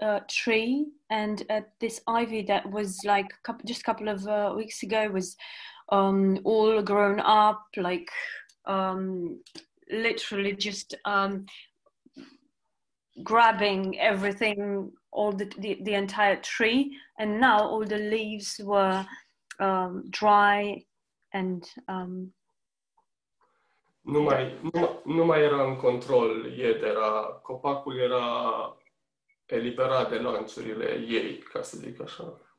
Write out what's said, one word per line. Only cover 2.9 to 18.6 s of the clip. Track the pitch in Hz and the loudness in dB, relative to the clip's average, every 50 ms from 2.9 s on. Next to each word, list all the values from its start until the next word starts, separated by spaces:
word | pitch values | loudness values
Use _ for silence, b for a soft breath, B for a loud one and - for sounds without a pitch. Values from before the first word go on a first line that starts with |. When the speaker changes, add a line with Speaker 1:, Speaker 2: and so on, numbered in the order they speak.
| 190 - - | -6 -4 0
Speaker 1:
like, | 208 202 196 196 196 - - - | 2 2 2 2 -2 -8 -12 -10
coup-, | - 233 - - | -10 -10 -8 -8
just | 220 240 - | -8 -8 -4
a | - | -4
couple | 233 220 - 208 214 | -4 -4 -2 -4 -4
of, | 208 196 196 | -4 -4 -4
uh, | 208 214 208 208 196 - | -2 0 0 0 0 0
weeks | 214 220 220 - - - | -2 -6 -6 -8 -10 -6
ago | 190 220 220 214 214 | -2 0 0 0 0
was, | 190 190 185 - - B B B B B B B B B B - | 0 -2 -4 -4 -8 B B B B B B B B B B 0
um, | 202 196 196 196 196 196 196 190 190 190 - | 2 4 4 4 4 4 4 4 4 2 2
all | 202 226 220 214 220 220 214 | 2 4 6 6 6 4 4
grown | 202 190 202 208 202 202 202 208 | 2 2 4 4 4 4 4 4
up, | - - 214 214 208 214 208 - - _ - | 4 6 6 8 8 6 4 2 -4 _ -6
like, | 202 180 175 185 175 - - - B B B B B B B _ _ _ | -4 -2 -2 -2 -2 -4 -8 -10 B B B B B B B _ _ _
um, | - 196 190 190 190 185 190 190 190 185 180 175 165 - - - - - - - _ _ _ _ - | -4 -2 0 0 -2 -2 -2 -4 -4 -4 -4 -4 -6 -8 -10 -14 -18 -20 -20 -20 _ _ _ _ -6
literally | 202 220 226 233 226 226 - - 214 196 196 202 202 | -4 -2 0 0 -2 -2 -4 -6 -4 -2 -2 -2 -2
just, | 202 208 214 190 - - - - - - | -4 -4 -6 -6 -8 -10 -12 -14 -8 -4
um, | 202 202 196 196 196 202 190 196 B B B B B _ _ _ _ _ _ _ _ _ - - - - _ _ _ _ _ _ _ _ _ _ _ _ _ _ _ _ - - | 0 0 2 2 0 -2 -4 -8 B B B B B _ _ _ _ _ _ _ _ _ -20 -20 -20 -20 _ _ _ _ _ _ _ _ _ _ _ _ _ _ _ _ -14 -2
grabbing | - 220 233 233 226 214 190 208 208 196 190 190 190 190 - | 2 4 6 6 6 6 4 2 2 2 0 -2 -2 -2 0
everything, | - 220 202 190 196 202 196 - 226 214 208 202 202 202 202 196 196 - - _ _ _ | 2 2 2 2 0 -2 -2 -2 -2 -2 -2 -2 -4 -4 -4 -4 -6 -8 -12 _ _ _
all | - - 208 208 196 | -4 -2 -2 0 -2
the, | 196 202 196 - 196 | -4 -6 -8 -8 -8
the, | 196 214 - - 190 | -6 -6 -6 -6 -4
the | 214 208 | -2 -2
entire | 196 196 196 196 214 208 202 185 - | -2 -2 -2 0 2 4 4 4 2
tree. | - - - - 226 220 240 269 277 285 B B B B B - | -2 -6 -2 0 2 2 4 2 2 0 B B B B B -6
And | 214 208 208 220 | -4 -2 0 4
now | 254 254 214 208 | 4 6 6 6
all | 214 - 220 220 214 | 4 2 0 -2 -2
the | 196 214 208 | -2 -2 -4
leaves | 214 208 220 226 214 214 220 208 202 - - - | -2 -2 -2 -2 -2 -4 -8 -8 -8 -10 -10 -8